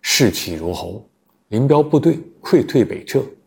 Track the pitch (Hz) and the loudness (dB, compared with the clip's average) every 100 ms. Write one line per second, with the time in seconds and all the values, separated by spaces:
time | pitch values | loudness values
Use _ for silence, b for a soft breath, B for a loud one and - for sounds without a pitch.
0 | - - 120 87 - 80 85 90 87 101 | -2 2 2 0 -8 -8 -8 -8 -10 -14
1 | _ _ _ _ _ 107 135 147 147 151 | _ _ _ _ _ -2 4 4 4 2
2 | 160 147 - _ - 170 - 143 107 - | 2 0 -6 _ 0 2 2 0 0 -2
3 | - 139 - - | -6 -6 -6 -14